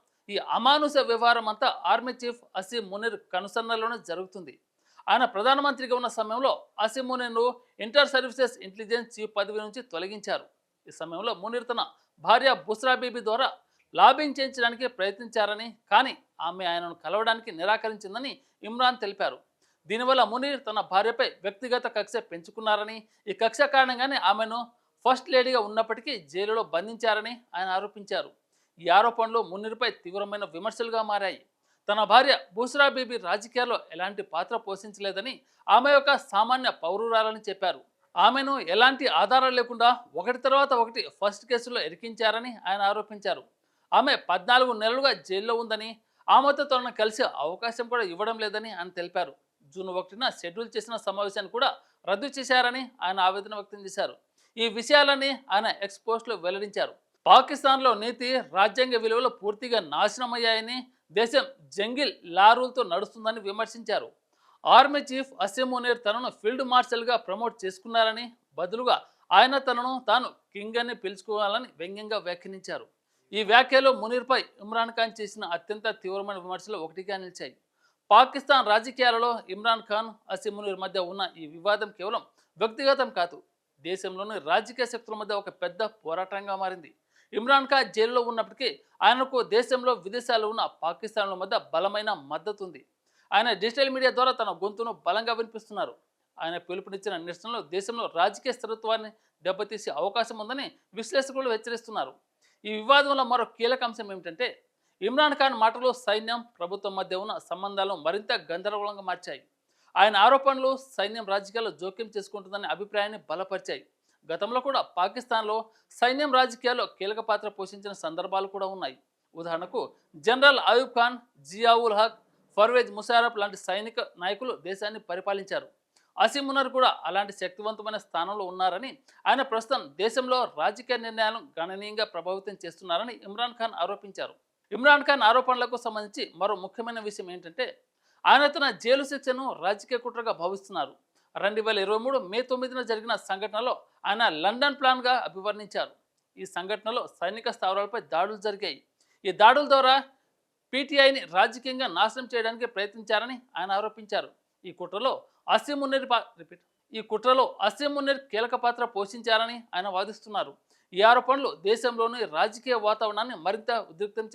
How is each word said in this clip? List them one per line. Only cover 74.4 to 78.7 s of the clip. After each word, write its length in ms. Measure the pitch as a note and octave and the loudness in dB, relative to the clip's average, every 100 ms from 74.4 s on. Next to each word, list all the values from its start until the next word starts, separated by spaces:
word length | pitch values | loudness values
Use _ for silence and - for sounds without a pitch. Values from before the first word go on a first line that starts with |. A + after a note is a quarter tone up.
ఇమ్రాన్ 500 | - _ G#3 A3+ A#3 | -2 _ -6 -4 -2
ఖాన్ 300 | A#3 A3+ A3 | -2 -4 -4
చేసిన 240 | G#3 G#3+ | -12 -10
అత్యంత 420 | F#3 E3+ - G#3 A3 | -8 -8 -8 -8 -6
తీవ్రమైన 520 | G#3 F#3 G3 G3+ G3 | -6 -8 -8 -8 -10
విమర్శలు 380 | F3+ F3+ G3+ G#3 | -10 -12 -10 -12
ఒకటిగా 400 | D#3+ D#3+ F#3 F#3+ | -10 -12 -10 -10
నిలిచాయి. 400 | F#3 F3 D3 - _ _ _ _ _ | -12 -14 -16 -16 _ _ _ _ _
పాకిస్తాన్ 560 | G#3 B3 C#4 C4 C#4 | 8 8 2 2 2
రాజకీయాలలో 720 | G#3+ | 4